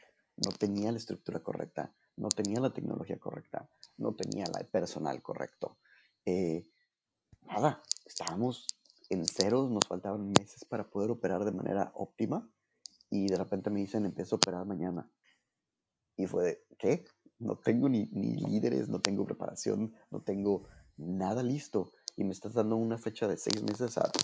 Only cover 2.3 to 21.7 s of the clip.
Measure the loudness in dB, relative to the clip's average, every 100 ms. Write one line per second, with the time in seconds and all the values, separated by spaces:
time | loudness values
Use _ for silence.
2.3 | 0 0 0 0 -2 -6 -4 -6 -8 -8
3.3 | -10 -10 -10 -10 _ -18 -6 -4 -2 -4
4.3 | -4 -4 -6 -2 0 0 -2 -4 -4 -6
5.3 | -6 -8 _ -10 -10 _ -20 _ _ 0
6.3 | 2 2 0 -4 _ _ _ _ _ _
7.3 | -20 -6 2 2 2 -4 -6 -8 -8 -4
8.3 | 0 0 0 -6 -10 -12 -16 -4 -2 2
9.3 | 4 4 4 4 2 0 -2 -4 -4 2
10.3 | 2 0 -14 -8 -6 -4 -2 0 0 0
11.3 | 0 0 0 0 0 0 -4 -8 -2 -2
12.3 | -2 -6 _ _ _ -20 _ _ -2 2
13.3 | 0 0 -2 0 -2 0 0 0 -2 -2
14.3 | 2 2 0 -4 -4 -4 -4 -8 _ _
15.3 | _ _ _ _ _ _ _ _ -4 -2
16.3 | 2 2 0 _ -2 2 2 -2 _ -20
17.3 | -6 -4 0 2 4 6 4 2 0 0
18.3 | 0 0 2 4 2 0 0 0 0 -2
19.3 | -4 -8 -4 0 0 -2 -6 -12 -8 -4
20.3 | 0 2 2 -2 -20 -20 -10 -4 -2 0
21.3 | 0 0 -2 -2